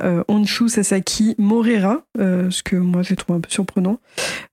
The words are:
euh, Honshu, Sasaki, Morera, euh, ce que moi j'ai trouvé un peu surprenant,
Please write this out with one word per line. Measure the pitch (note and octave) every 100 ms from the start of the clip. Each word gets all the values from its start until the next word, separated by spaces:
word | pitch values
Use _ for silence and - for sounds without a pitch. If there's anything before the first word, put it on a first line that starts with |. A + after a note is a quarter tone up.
euh, | F#3 E3+ -
Honshu, | G#3 G3+ - A#3
Sasaki, | G#3+ G3 G3 - - A3 A3
Morera, | G3+ A#3 A3+ A3+ F#3+ C#4 - A#3
euh, | F#3+ F3+ F#3
ce | F3+
que | - F3+
moi | F3+ F3+
j'ai | F#3 F#3
trouvé | - F3
un |
peu | -
surprenant, | - F#3+ - F#3 A#3 _ - - - -